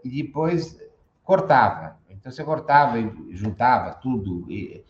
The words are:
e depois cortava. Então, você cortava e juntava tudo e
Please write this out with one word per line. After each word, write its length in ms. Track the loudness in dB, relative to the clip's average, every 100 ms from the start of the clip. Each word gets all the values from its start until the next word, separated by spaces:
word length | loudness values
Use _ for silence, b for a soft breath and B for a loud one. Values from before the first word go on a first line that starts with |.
e 180 | -8 -6
depois 560 | -6 -2 0 0 -4 -12 -20 _ _ _
cortava. 760 | 0 0 4 4 4 0 -10 -16 _
Então, 220 | -20 -16
você 140 | -12
cortava 540 | -6 -4 4 4 6 2
e 120 | -4 -6 -14 -8
juntava 580 | -6 0 4 4 0
tudo 560 | -6 -4 -4 -4 -6 -8
e 340 | -10 -10 -14